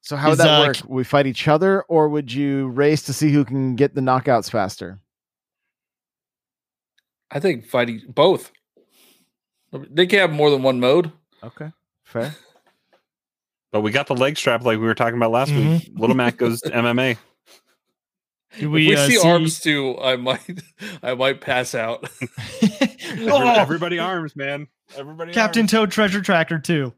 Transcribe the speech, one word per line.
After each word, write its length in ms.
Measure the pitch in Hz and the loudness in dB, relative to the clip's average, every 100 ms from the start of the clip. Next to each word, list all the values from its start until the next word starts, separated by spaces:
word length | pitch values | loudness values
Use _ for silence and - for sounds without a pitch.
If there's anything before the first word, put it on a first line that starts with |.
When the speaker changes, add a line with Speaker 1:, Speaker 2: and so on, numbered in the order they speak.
Speaker 1:
So 160 | - 147 | -10 -2
how 120 | 151 | 2
would 40 | |
Speaker 2:
Is, 40 | 156 | 4
Speaker 1:
that 220 | 160 151 | 6 6
Speaker 2:
uh, 60 | 147 | 4
Speaker 1:
work? 100 | 131 - | 0 -6
We 160 | 131 | -6
fight 240 | 127 143 135 | 0 2 2
each 200 | 120 151 | -2 0
other, 360 | 156 190 196 | 2 2 0
or 260 | - 165 151 | 0 2 2
would 240 | 151 135 | -2 -4
you 340 | 127 143 139 131 | -4 -2 -2 -2
race 340 | 123 143 151 | 2 2 2
to 100 | - | -2
see 180 | 131 151 | -2 2
who 140 | 143 139 | 2 2
can 300 | 135 131 123 | -2 -2 0
get 200 | 139 143 | 0 0
the 60 | |
knockouts 480 | 131 131 135 120 - | 0 0 2 0 0
faster? 500 | 113 95 - 90 95 _ _ _ _ _ _ _ _ _ _ _ _ _ _ _ _ _ _ _ _ _ _ _ | -4 -4 -6 -16 -16 _ _ _ _ _ _ _ _ _ _ _ _ _ _ _ _ _ _ _ _ _ _ _
Speaker 3:
I 80 | 143 | -4
think 260 | 190 127 - | -2 -4 -4
fighting 360 | 127 120 113 - | -2 -2 -6 -8
both. 440 | 131 165 160 - _ _ _ _ _ _ _ _ _ _ _ _ | 2 2 2 -6 _ _ _ _ _ _ _ _ _ _ _ _
They 360 | 139 139 147 180 | -18 -8 0 2
can 120 | 202 | 4
have 120 | 180 | 2
more 180 | 147 147 | 2 2
than 140 | 139 | 4
one 160 | 131 127 | 2 2
mode. 320 | 123 156 165 - _ _ | 4 4 2 -10 _ _
Speaker 1:
Okay, 280 | 117 - 151 _ _ _ | -20 -16 -18 _ _ _
fair. 320 | _ 117 131 151 | _ -8 -8 -12
<laughs> 40 | _ _ _ _ _ _ _ _ _ _ _ _ _ | _ _ _ _ _ _ _ _ _ _ _ _ _
Speaker 4:
But 100 | 107 | -4
we 100 | 107 | -2
got 160 | 123 143 | -2 -2
the 80 | 127 | -2
leg 200 | 135 151 | -2 0
strap 280 | - 117 | -2 0
like 160 | 123 110 | 0 0
we 60 | 113 | 0
were 80 | 110 | 0
talking 200 | 117 120 | -2 0
about 140 | 113 | 0
last 220 | 120 143 | 0 0
week. 80 | 143 | 0
Speaker 2:
Mm-hmm. 360 | 143 165 - - | 2 0 -2 -2
Speaker 4:
Little 160 | 113 131 | 0 2
Mac 220 | 120 - | 0 0
goes 220 | 120 117 | -2 -2
to 120 | - 120 | -4 -2
M 120 | 120 | 0
M 100 | 120 | 0
A. 180 | 131 113 _ _ _ _ _ _ _ | -2 -4 _ _ _ _ _ _ _
Speaker 2:
<laughs> 760 | _ _ _ _ _ _ 226 | _ _ _ _ _ _ -10
Do 120 | 151 | -2
we, 140 | 156 156 | 2 4
Speaker 3:
If 40 | |
we 60 | 147 | 4
Speaker 2:
uh, 100 | 143 | 4
Speaker 3:
see 100 | 208 | 4
Speaker 2:
see 100 | 165 | 6
Speaker 3:
arms 300 | 170 160 160 | 4 2 -2
too, 360 | 160 147 135 120 | -2 -2 -2 -2
I 140 | 131 127 | -2 -2
might, 260 | 127 131 - 180 - _ | -2 -6 -8 -18 -18 _
<laughs> 220 | 208 175 | -18 -10
I 100 | 123 | -8
might 260 | 127 135 135 | -2 -2 -2
pass 360 | - 127 120 123 | -4 -4 -2 -6
out. 340 | 113 120 147 | -6 -8 -12
<laughs> 60 | - 127 - 104 - | -14 -14 -12 -16 -2
Speaker 2:
<laughs> 600 | 226 214 277 - 339 226 | -2 0 -4 -4 -12 -6
Oh! 320 | 226 277 247 226 | 0 2 4 2
Speaker 4:
Everybody 400 | 147 160 170 175 | 2 -2 -4 -4
arms, 360 | 175 180 151 147 | -4 -6 -8 -10
man. 320 | 139 143 147 _ _ 139 | -8 -8 -12 _ _ -18
Everybody 360 | 139 160 170 | -18 -14 -6
Speaker 2:
Captain 280 | 175 214 226 | -2 0 0
Speaker 4:
arms. 100 | 214 | 2
Speaker 2:
Toad 200 | 220 214 | 2 0
Treasure 300 | - 208 202 | 0 0 -2
Tracker 360 | 190 175 160 165 | 0 0 0 -4
two. 360 | 139 160 131 | -2 -2 -2